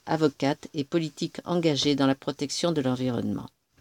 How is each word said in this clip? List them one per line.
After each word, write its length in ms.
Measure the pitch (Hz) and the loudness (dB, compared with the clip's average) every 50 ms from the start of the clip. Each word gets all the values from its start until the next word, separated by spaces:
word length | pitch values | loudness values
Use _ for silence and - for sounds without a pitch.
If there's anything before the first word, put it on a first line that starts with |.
| - | -4
avocate 600 | - 160 156 156 143 - - 139 135 151 - - - - | -2 0 2 2 2 2 0 -2 -2 -2 -2 -6 -10 -6
et 100 | 151 139 | -6 -4
politique 540 | - - 170 160 147 - - 165 165 - - - | -2 -2 -2 -2 -2 -6 -6 -6 -6 -6 -8 -6
engagée 520 | - 175 180 165 160 143 131 - 147 143 | -2 0 2 2 2 2 2 2 2 2
dans 100 | 135 139 | 4 4
la 80 | 135 135 | 2 2
protection 560 | - - 156 143 - 147 139 - - - 170 | 0 -2 -6 -4 -4 -4 -6 -4 -2 0 0
de 100 | 160 151 | 0 2
l'environnement. 680 | 131 131 127 123 127 127 120 113 107 104 98 - - - _ _ _ _ _ _ | 0 0 0 0 -2 -2 -2 -2 -2 -2 -4 -4 -6 -10 _ _ _ _ _ _